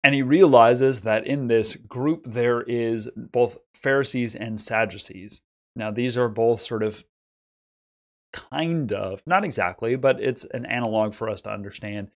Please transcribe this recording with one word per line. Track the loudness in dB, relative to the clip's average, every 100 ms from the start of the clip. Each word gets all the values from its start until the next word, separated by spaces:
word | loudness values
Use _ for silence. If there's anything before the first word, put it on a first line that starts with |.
And | 4
he | 4
realizes | 4 6 8 10 8 6 2 0
that | 0 -2 0
in | -4 2
this | 0 0 -6
group | -12 -4 -2 -2 -6
there | -2 0 0
is | -2 -2 -2 -2 -6 -12
both | -4 2 2 0 _
Pharisees | -6 0 2 2 -2 -4 -6
and | -8 -8
Sadducees. | -2 0 0 -4 -14 -14 -18 -20 _ _ _ -8
Now, | -6
these | -2 -2 0
are | 0
both | 2 2 2
sort | -2 -4
of, | -4 -4 -18 _ _ _ _ _ _ _ _ _ _ _ _
kind | -20 -10 -4 -2 -2 -2
of, | -4 -4 -8 0
not | 0 0
exactly, | -2 -4 -2 -4 0
but | 2 2
it's | -2 -6 -8
an | -10 -6
analog | -4 0 0 0
for | -2 -6
us | -6
to | -8
understand. | -10 -10 -12 -10 -10 -10